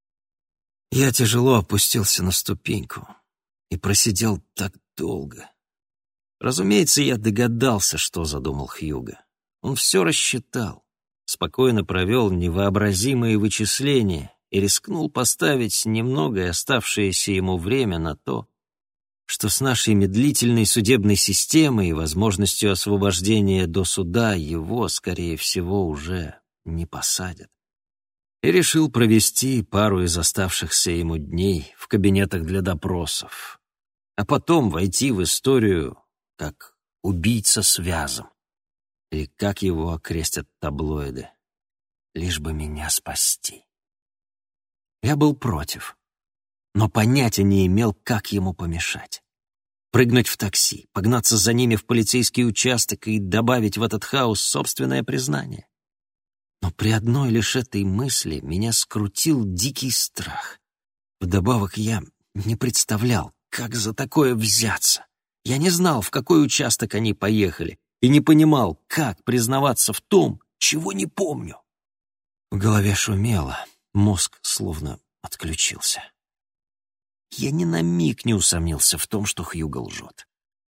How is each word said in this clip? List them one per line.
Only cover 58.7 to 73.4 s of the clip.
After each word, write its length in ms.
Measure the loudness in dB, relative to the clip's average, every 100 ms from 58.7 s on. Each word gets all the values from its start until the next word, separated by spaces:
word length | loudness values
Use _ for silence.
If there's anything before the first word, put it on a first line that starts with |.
скрутил 720 | -2 -2 -4 -4 -2 0 2
дикий 460 | 0 -2 -4 -4 -4
страх. 680 | -2 -4 -6 -10 -10 -12 -18 _ _ _ _ _ _
Вдобавок 560 | -2 0 2 0 -2 -4
я 260 | -2 -4 -6 _ _
не 220 | -8 -4 -2
представлял, 760 | -2 -2 0 0 0 0 -2 -12 _
как 260 | -10 -8
за 200 | -6 -6
такое 400 | -6 -2 2 2
взяться. 720 | 2 0 2 0 0 0 0 -4 _ _ _
Я 120 | -6 0
не 140 | 2
знал, 320 | 4 2 2
в 80 | -2
какой 340 | -4 4 4
участок 500 | 4 2 0 0 -2
они 200 | 0 0
поехали, 640 | 0 2 2 2 0 -8 -10 _ _
и 80 | 4
не 120 | 6
понимал, 600 | 8 8 8 6 2 -2 _
как 380 | -4 -4 -4
признаваться 680 | -2 0 0 2 2 2 -2
в 80 | -4
том, 420 | 2 4 4 0 _ _
чего 340 | 0 0 -4
не 140 | -6 -6
помню. 500 | -4 -4 -4 -10 -14 _ _ _ _ _ _ _ _ _
В 80 | 0
голове 360 | 2 4 2
шумело — 640 | 0 0 0 0 0